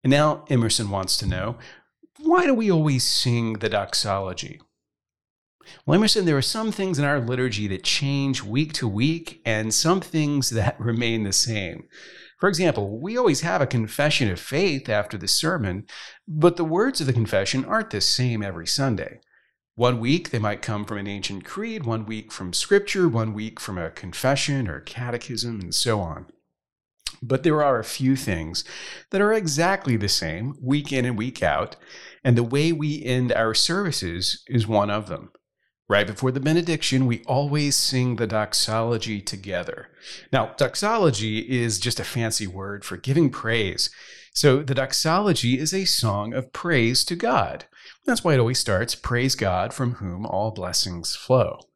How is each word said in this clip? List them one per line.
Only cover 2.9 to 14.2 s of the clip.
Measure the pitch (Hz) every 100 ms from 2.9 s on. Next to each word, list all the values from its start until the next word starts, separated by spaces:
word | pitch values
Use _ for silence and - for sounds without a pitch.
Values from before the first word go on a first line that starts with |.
| 127
sing | - - 127 120 113
the | 107 107
doxology? | 101 98 - 107 98 95 90 - - _ _ _ _ _ _ _ _ _ _ - - -
Well, | 170
Emerson, | 214 220 180
there | 139
are |
some | 123 220 220
things | 202 190 156
in | 143
our | 143
liturgy | 120 127 127 101 104
that | 95
change | - - 139 139 139 127
week | 101 117 151
to | 151 117
week | 101 139 165 - - 117
and | 107 110
some | - 160 185
things | - 160 147 143 127
that | 117 98 -
<laughs> |
remain | 113 113 117 113
the | 101
same. | 95 - 107 90 80 - - - - - _
For | 190
example, | 165 180 110 101 110
we | 175 240
always | 233 135
have | 165 185
a | 135
confession | 123 107 - 151 -